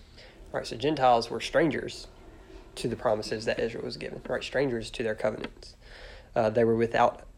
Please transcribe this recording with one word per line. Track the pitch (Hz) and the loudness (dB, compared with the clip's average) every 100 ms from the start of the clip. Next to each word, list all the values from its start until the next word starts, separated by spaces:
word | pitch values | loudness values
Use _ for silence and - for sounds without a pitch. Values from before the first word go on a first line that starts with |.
| - - - - - | -20 -20 -20 -20 -10
All | 139 | -8
right, | - | -6
so | 110 | -2
Gentiles | 139 147 127 117 113 | -2 4 6 6 2
were | 117 | -6
strangers | - 135 160 117 127 - - - - - - - - - | 0 2 2 0 -6 -10 -16 -20 -20 -20 -20 -20 -16 -6
to | 123 | -4
the | 113 | -2
promises | 123 107 - 110 | 0 0 -2 -4
that | 113 120 | -2 0
Israel | 117 - | -2 -4
was | - - | -8 -8
given, | - - - | -10 -8 -4
right? | 123 | -4
Strangers | - 131 139 117 110 | -2 0 2 0 -4
to | - | -4
their | 110 | -4
covenants. | 107 110 110 - - - - - - - - - | 0 -2 -2 -8 -12 -20 -20 -20 -18 -18 -18 -4
Uh, | 127 110 | 2 4
they | 113 | 4
were | 113 113 | 4 4
without, | 113 113 120 - - | 4 4 4 2 -10